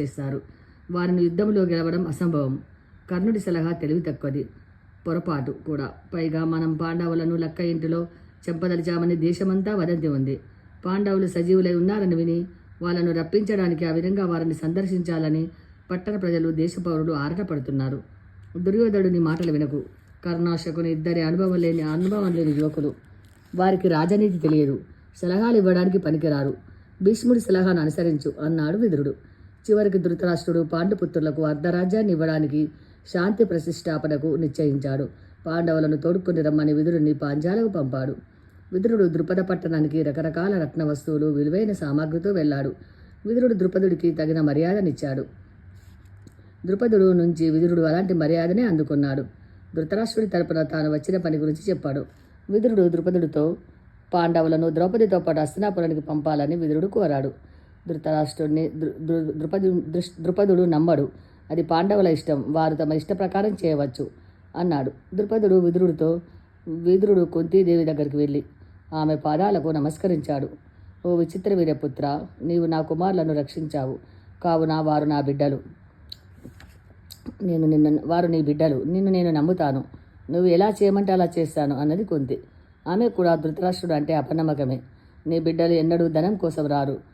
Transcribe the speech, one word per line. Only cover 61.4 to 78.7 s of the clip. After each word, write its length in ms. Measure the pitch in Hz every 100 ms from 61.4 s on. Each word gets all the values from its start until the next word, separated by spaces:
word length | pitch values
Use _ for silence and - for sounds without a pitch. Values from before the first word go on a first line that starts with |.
| -
అది 120 | 165
పాండవుల 440 | 165 165 196 208 180
ఇష్టం, 380 | 156 - 143 131
వారు 280 | 160 160 151
తమ 180 | 160
ఇష్ట 200 | - -
ప్రకారం 440 | 190 185 196 214 190 165
చేయవచ్చు 440 | 147 139 127 135 - - - - -
అన్నాడు. 360 | 180 147 135 - - 180
ద్రుపదుడు 400 | 202 220 208 185
విదురుడితో, 680 | 175 175 180 156 160 170 170 - - - 175
విదురుడు 580 | 165 170 190 202 190 170
కుంతీదేవి 600 | 165 170 185 175 170 160
దగ్గరికి 320 | 151 147 147
వెళ్ళి 260 | 147 143 - - - - -
ఆమె 220 | 156 156 151
పాదాలకు 520 | 151 156 202 190 151
నమస్కరించాడు. 800 | 156 147 156 190 165 147 139 139 - - - - - 175
"ఓ 100 | 175
విచిత్ర 380 | 165 190 202
వీరపుత్ర, 680 | 190 160 147 143 131 143 143 - -
నీవు 240 | 170 170 165
నా 160 | 160
కుమారులను 520 | 160 160 190 185 160
రక్షించావు, 640 | 147 139 160 156 143 131 - - - - -
కావున 300 | 175 165 160
వారు 320 | 156 156 151 147
నా 160 | 147
బిడ్డలు. 380 | 139 139 143 135 - - - - - - - - - - - - - - - - - -
నేను 240 | 190 165 156
నిన్ను, 320 | 156 151 151 151
వారు 220 | 170 170
నీ 140 | 160
బిడ్డలు, 420 | 147 147 160